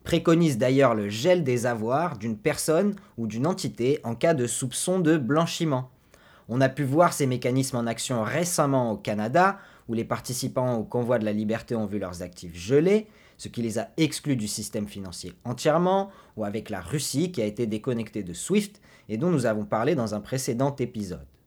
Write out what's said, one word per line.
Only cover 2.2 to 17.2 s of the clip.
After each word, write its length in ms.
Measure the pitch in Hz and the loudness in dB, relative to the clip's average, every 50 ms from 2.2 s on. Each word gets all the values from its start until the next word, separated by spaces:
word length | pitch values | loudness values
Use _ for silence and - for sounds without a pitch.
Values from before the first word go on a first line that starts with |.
| 101 117 110 | -6 -6 -4
personne 600 | 104 - 156 143 - - - 156 165 196 208 202 - - - - | -2 -2 -2 -2 -2 0 2 2 4 4 2 0 -4 -10 -16 -10
ou 100 | - 117 | -8 -6
d'une 200 | 107 107 113 131 | -4 -4 -2 0
entité 520 | 170 190 - - 123 - - 117 131 147 - - | -2 -2 -2 -4 -6 -4 -2 0 0 0 0 0
en 100 | 117 117 | -4 -4
cas 200 | 123 - 165 165 | 0 2 2 4
de 120 | 135 120 | 4 2
soupçon 540 | 117 - - - 113 - - - 180 185 190 | -2 -2 -4 -4 -4 -4 -4 -2 0 0 2
de 160 | 175 151 160 | 4 4 4
blanchiment. 720 | 160 123 110 143 156 170 170 - - 175 156 139 127 131 - _ _ _ _ _ - _ - - - _ - | 4 4 2 2 2 2 0 0 -2 -2 0 0 -2 -2 -6 _ _ _ _ _ -20 _ -20 -20 -18 _ -4
On 100 | 113 131 | 2 4
a 80 | 135 131 | 4 4
pu 140 | 131 - 147 | 2 0 -2
voir 300 | 123 139 160 175 170 170 | 2 4 6 6 6 4
ces 120 | - 143 | 2 0
mécanismes 520 | 127 127 120 123 123 123 135 135 135 - 120 | 0 0 0 0 0 0 0 0 0 -2 -2
en 80 | 117 | -2
action 360 | 117 117 - - - 131 117 107 | -2 -4 -4 -4 -4 -2 0 0
récemment 680 | 110 120 156 175 170 - - 151 139 139 131 123 117 107 | 0 0 -2 -2 0 0 2 2 4 4 2 2 0 -2
au 60 | 101 | -4
Canada, 600 | - 117 107 104 107 117 131 165 185 196 196 - - - - - _ - | -4 -4 -4 -2 -2 2 4 4 4 4 4 0 -10 -20 -20 -18 _ -6
où 60 | 113 | -4
les 100 | 113 110 | -2 -2
participants 720 | - 120 113 - - 120 - 135 127 - 135 127 127 120 | -2 -4 -6 -6 -6 -6 -4 -4 -4 -2 -2 0 0 0
au 80 | 113 104 | -2 -4
convoi 340 | - - 123 120 117 127 117 | -4 -2 -2 0 2 2 2
de 60 | 107 | 2
la 80 | 107 104 | 0 0
liberté 420 | 104 107 107 113 110 - - 120 | -2 -2 -2 -2 -4 -4 -4 -4
ont 120 | 110 107 | -4 -4
vu 120 | 101 104 104 | -4 -4 -6
leurs 240 | 95 90 90 87 90 | -6 -6 -8 -10 -12
actifs 320 | 90 - - - 87 82 | -12 -12 -14 -16 -14 -14
gelés, 540 | 85 87 104 135 147 160 180 208 220 214 - - - - - _ - | -10 -4 2 2 4 4 4 4 2 0 -2 -16 -20 -20 -20 _ -14
ce 100 | - 104 | -14 -12
qui 140 | - 123 117 | -6 -4 -4
les 160 | 113 107 117 | -4 -2 -4
a 100 | 107 - - | -6 -4 -2
exclus 400 | - 160 143 151 - - 147 135 | 0 0 0 0 -2 -4 -2 -2
du 100 | 123 104 | -2 -2
système 400 | 104 - - 104 - - 110 104 | -4 -6 -6 -8 -8 -6 -6 -6
financier 460 | 104 - 104 95 90 87 - - 90 - _ - | -6 -8 -12 -12 -12 -12 -12 -14 -14 -14 _ -8
entièrement, 640 | 120 123 - - 156 147 170 175 185 190 196 196 202 - - - - - | -8 -6 -2 2 2 4 4 4 4 2 2 0 -2 -8 -20 -20 -16 -10
ou 80 | 110 107 | -6 -6
avec 240 | 101 104 113 107 - | -4 -4 -6 -6 -6
la 120 | 104 92 | -8 -10
Russie 520 | 90 - - 117 - - - 135 | -8 -6 -6 -4 -4 -2 -2 -2